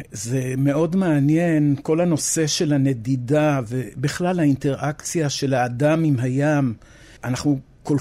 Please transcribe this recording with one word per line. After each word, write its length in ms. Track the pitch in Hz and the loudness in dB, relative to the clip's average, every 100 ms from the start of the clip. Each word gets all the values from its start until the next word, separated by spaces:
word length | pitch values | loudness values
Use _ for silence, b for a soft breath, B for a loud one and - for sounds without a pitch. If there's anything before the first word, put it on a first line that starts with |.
| - | -8
זה 420 | 110 110 131 127 131 | -10 -6 -4 -2 0
מאוד 380 | 139 143 165 190 | 0 2 0 0
מעניין, 800 | 180 147 143 160 175 156 147 139 | 2 2 4 4 2 2 2 0
כל 180 | - 160 | 0 0
הנושא 460 | 175 165 - 165 151 | 2 0 -2 -2 -2
של 260 | - 160 | 0 0
הנדידה 880 | 143 139 120 107 131 117 151 151 139 113 | 2 2 0 -2 -2 0 2 2 0 -4
ובכלל 720 | 127 113 - 143 - 180 180 | -6 -8 -4 -4 -2 -2 2
האינטראקציה 880 | 147 131 143 131 139 151 - 175 143 | 2 2 0 -2 -4 -6 -6 -2 -2
של 260 | - 139 | -2 -2
האדם 500 | 131 123 120 147 165 | 0 0 0 2 2
עם 120 | 160 127 | 2 2
הים. 560 | 127 131 147 147 131 107 B B B B | 0 0 2 2 0 -4 B B B B
אנחנו 340 | 120 127 147 135 - - | -6 -2 0 -2 -4 -12
כל 160 | - 143 | -2 -2